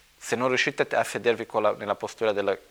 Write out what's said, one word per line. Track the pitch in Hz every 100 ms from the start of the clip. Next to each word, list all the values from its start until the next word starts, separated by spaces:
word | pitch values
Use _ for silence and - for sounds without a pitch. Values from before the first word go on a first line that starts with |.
| _ _
se | - 117
non | 127
riuscite | 127 - 139 143 120
a |
sedervi | 110 117 117 110 117
con | 113
la, | 104
nella | 95 104
postura | 101 104 - 110
del | 101 98 - -